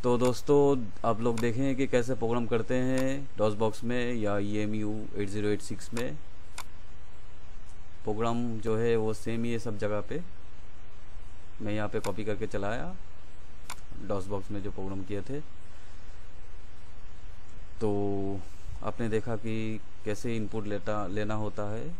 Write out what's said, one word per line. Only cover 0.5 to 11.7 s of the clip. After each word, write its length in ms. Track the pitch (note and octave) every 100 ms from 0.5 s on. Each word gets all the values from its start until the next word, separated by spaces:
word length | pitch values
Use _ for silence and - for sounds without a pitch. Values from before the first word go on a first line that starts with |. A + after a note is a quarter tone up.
| C#3+ C#3+ C3+ A2 -
आप 160 | A#2 G#2+
लोग 200 | A#2+ A#2
देखें 360 | A#2 A2+ C3+ C3
कि 100 | C3+
कैसे 280 | B2+ A#2+
program 320 | B2+ A2+ B2 A#2
करते 280 | A#2+ A2
हैं 540 | B2+ B2+ C3 C3+ C#3 C#3 -
डॉस 160 | G#2+
बॉक्स 300 | G#2 A2 G#2+
में 300 | A#2 B2 A#2+
या 240 | A#2+ G#2 G2+
ई 180 | G2+ G#2+
एम 180 | G#2+
यू 320 | G#2+ G#2+ G#2+ G#2+ A2
एट 120 | G2+
ज़ीरो 200 | G#2 G#2
एट 120 | G#2
सिक्स 340 | - G#2 -
में। 220 | A#2 B2+ D3+ - - - - - - - - - - - - - - - - - -
Program 540 | - G#2 A#2 A#2 A#2+ A2
जो 160 | G#2+ A2
है 200 | A#2 A#2
वो 160 | A2
same 300 | G#2+ - A2+
ही 80 | A#2
है 60 | A#2
सब 200 | A#2 G2+
जगह 220 | G#2 G#2
पे। 200 | G2+ C#3+ F3+ - - - - - - - - - - - - -
मैं 100 | G#2+